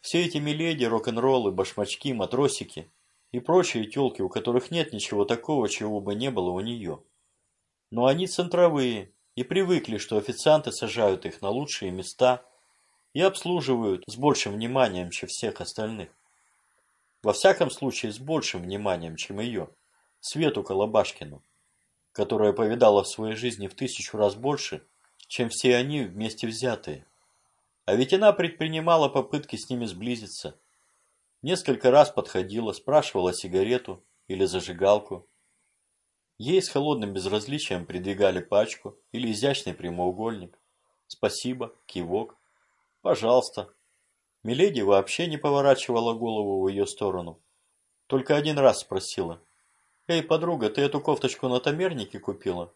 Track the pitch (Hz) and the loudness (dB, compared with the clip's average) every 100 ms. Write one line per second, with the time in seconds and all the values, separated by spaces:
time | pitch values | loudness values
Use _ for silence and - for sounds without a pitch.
0 | - 175 175 147 147 151 165 151 120 113 | 0 0 0 -2 -2 -2 -2 0 0 0
1 | 110 113 127 131 104 92 95 - 101 - | -2 0 2 4 2 -2 -4 -2 -6 -4
2 | 143 120 - 120 143 139 - - 85 _ | -6 -4 -2 2 0 0 -10 -14 -18 _
3 | _ _ _ 123 120 180 175 120 107 143 | _ _ _ -8 2 2 2 -2 -4 0
4 | 131 - 123 120 117 123 - 170 156 110 | -2 0 -4 -2 0 0 0 -4 -4 -6
5 | - 104 101 117 - 151 107 - 107 107 | -4 -2 0 0 0 0 0 -2 -4 -4
6 | 98 101 135 120 90 90 107 120 92 73 | -4 -4 -4 -2 -2 -4 -6 -8 -8 -10
7 | _ _ _ _ _ _ _ _ _ 110 | _ _ _ _ _ _ _ _ _ 2
8 | 127 139 185 - 180 170 175 147 127 110 | 4 4 0 -2 0 6 6 6 0 -2
9 | 92 _ _ - 127 185 185 175 - 107 | -8 _ _ -8 -2 0 2 0 0 -6
10 | - 107 104 120 - 156 - - 113 113 | -2 -2 -2 0 4 4 2 -6 -6 2
11 | 104 95 - - 98 117 143 - 95 92 | 2 2 -4 -8 -6 -4 -4 -6 -6 -8
12 | 95 - 127 123 - _ _ _ _ _ | -10 2 2 2 -4 _ _ _ _ _
13 | _ - 190 - 175 180 135 123 110 92 | _ 2 2 2 -4 -4 0 0 0 -2
14 | - 113 143 143 - 101 117 131 123 90 | -6 0 2 2 -2 -4 -4 2 2 0
15 | 90 - 92 - 113 - 170 - 110 110 | -8 -8 -10 -6 -6 -6 -12 -6 -6 -8
16 | 85 _ _ _ _ _ _ _ _ _ | -14 _ _ _ _ _ _ _ _ _
17 | _ _ - - 190 190 151 - 139 - | _ _ 0 6 6 6 2 0 -6 -4
18 | 113 107 135 160 - 92 87 101 104 87 | -8 -8 -4 -4 -2 -8 -8 -6 -2 -4
19 | 82 82 - 101 120 107 82 _ _ _ | -6 -10 -10 -6 -6 -6 -8 _ _ _
20 | _ _ - - 156 104 98 98 104 110 | _ _ -10 0 0 0 -2 0 2 2
21 | 95 - 78 71 _ _ _ _ _ _ | 2 -2 -16 -18 _ _ _ _ _ _
22 | _ - 107 110 107 101 110 120 113 101 | _ -6 -2 4 4 4 0 6 8 8
23 | 92 - 110 107 123 107 98 - 131 - | 4 -4 -6 -4 -6 -6 -10 -6 -8 -8
24 | - 110 104 104 131 143 - 80 _ _ | -10 0 0 2 -4 -2 -4 -10 _ _
25 | _ _ _ - 117 - 127 123 131 147 | _ _ _ -4 -4 2 4 4 2 -2
26 | 107 92 110 - 117 113 123 110 - 76 | -4 -6 -6 -6 -8 -4 -4 -4 -8 -14
27 | _ _ _ _ _ _ _ _ - 104 | _ _ _ _ _ _ _ _ 0 2
28 | 131 190 214 190 170 165 160 160 160 165 | 4 6 6 4 -2 -4 -4 -2 2 4
29 | 143 139 - 151 - 107 - 123 113 90 | 4 0 -2 -6 -6 -12 -8 -6 -6 -6
30 | 113 120 104 - - - _ _ _ _ | -6 -6 -8 -12 -14 -16 _ _ _ _
31 | _ _ _ _ 135 185 - 117 127 135 | _ _ _ _ -4 -2 0 2 6 8
32 | 143 - - 95 92 107 110 95 - 151 | 6 4 -4 -4 -4 -4 -6 -6 2 2
33 | - 98 90 87 92 92 101 123 - 92 | 2 0 0 -2 -2 0 2 0 -2 -16
34 | _ _ _ 95 95 92 87 85 98 104 | _ _ _ -2 0 -2 -6 0 4 4
35 | 104 92 _ _ _ _ _ _ _ _ | 2 -14 _ _ _ _ _ _ _ _
36 | _ _ _ _ 113 185 180 143 147 139 | _ _ _ _ 2 2 2 -2 0 -2
37 | 104 98 95 104 165 147 - 92 85 90 | -2 -4 -2 -2 -2 -6 -4 -6 -6 -6
38 | 92 98 98 90 87 101 110 - 101 - | -4 2 2 2 0 2 2 -4 -14 -18
39 | _ 120 120 104 139 135 - 87 90 87 | _ -6 -4 0 0 0 -6 -8 -8 -2
40 | 90 92 113 107 87 _ _ _ _ _ | -4 -2 -6 -6 -14 _ _ _ _ _
41 | _ - 104 - 120 127 113 - - 92 | _ -4 -2 -2 -6 -6 -10 -12 -12 -10
42 | 85 95 113 _ _ _ _ _ _ _ | -4 -4 -4 _ _ _ _ _ _ _
43 | - - 113 127 127 - 98 _ _ _ | 0 0 4 4 4 -8 -10 _ _ _
44 | _ _ _ _ 107 127 202 135 98 98 | _ _ _ _ -6 2 2 4 4 4
45 | 95 - 170 151 147 143 139 131 - 120 | 4 -4 -4 -2 0 4 6 4 4 0
46 | 117 113 117 110 101 98 95 98 98 - | 0 -2 -4 -2 -2 0 0 0 -2 -2
47 | 101 92 85 80 _ _ _ _ _ _ | -4 -2 -8 -14 _ _ _ _ _ _
48 | _ 135 127 147 151 147 135 110 - 95 | _ -2 2 2 2 6 6 6 -2 -6
49 | - - 85 85 _ _ _ _ _ _ | -6 -6 -6 -6 _ _ _ _ _ _
50 | - 165 160 160 170 160 107 - 139 143 | -2 -2 2 0 0 0 -2 0 0 0
51 | 143 143 127 - 131 123 147 151 185 147 | 0 0 0 -2 0 0 0 0 -2 -4
52 | 101 98 - 98 98 87 85 | -8 -8 -8 -6 -4 -4 -6